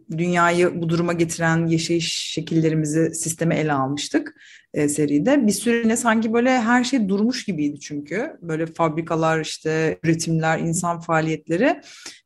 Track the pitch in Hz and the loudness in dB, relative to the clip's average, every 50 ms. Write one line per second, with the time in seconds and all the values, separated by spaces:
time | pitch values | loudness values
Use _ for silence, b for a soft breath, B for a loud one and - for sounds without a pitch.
0 | _ - 160 160 175 180 175 175 170 170 175 175 180 165 143 170 170 160 165 165 | _ -8 -6 -4 -2 0 2 4 4 4 4 4 2 2 2 0 -2 0 0 0
1 | 170 175 170 165 170 165 - 170 165 165 165 165 165 165 165 160 165 - 170 170 | 0 0 0 0 0 -2 -2 -2 0 2 2 2 2 2 0 0 0 0 -2 -2
2 | 165 - - - - - - 160 160 - 170 160 160 160 160 160 156 147 151 160 | -2 -4 -6 -6 -8 -8 -8 -8 -6 -2 0 2 2 2 2 0 0 0 0 0
3 | 165 160 - - - 160 - - 165 165 156 143 156 151 143 135 131 135 143 143 | 0 0 -2 -4 -6 -6 -4 -2 0 0 0 0 0 0 0 0 -2 -2 -4 -6
4 | - - - 156 151 - - B B B B B B B - 156 147 147 147 151 | -6 -2 -2 -2 -2 -4 -14 B B B B B B B -4 -2 0 0 0 0
5 | 151 143 143 147 165 254 285 294 233 208 190 - - 240 233 233 233 220 233 233 | 0 0 2 2 2 4 2 4 4 2 0 0 0 0 0 2 2 0 0 0
6 | 240 233 220 226 220 226 220 240 240 262 262 247 220 226 247 254 240 247 277 262 | 2 2 2 2 0 0 0 2 2 2 2 2 2 2 2 2 2 2 0 0
7 | 208 185 196 196 214 240 254 - - 208 175 151 147 147 147 139 - - 151 147 | 0 2 0 2 2 0 0 -2 -4 -6 -4 -2 -2 -4 -4 -6 -12 -10 -10 -10
8 | 143 - 165 208 269 320 - - 175 165 160 156 165 160 - - 165 160 151 165 | -8 -6 -6 -6 -6 -6 -8 -12 -8 -6 -4 -4 -4 -4 -2 0 0 0 0 -2
9 | 165 - 165 160 160 160 160 160 156 - - - - 156 156 160 160 156 180 - | -4 -2 0 0 2 2 2 0 -2 -6 -8 -6 -4 -2 0 0 0 0 -2 -2
10 | - 160 165 165 - 165 165 160 160 160 160 - 165 165 165 - 180 175 170 165 | 0 0 0 0 2 -2 0 0 2 0 0 0 0 -2 -2 -2 -2 -2 -4 -4
11 | 165 - 165 156 156 160 156 151 - 156 165 180 247 302 359 - B B B B | -2 2 2 2 2 2 -2 -4 -4 -2 0 2 2 2 2 0 B B B B
12 | B B B B B | B B B B B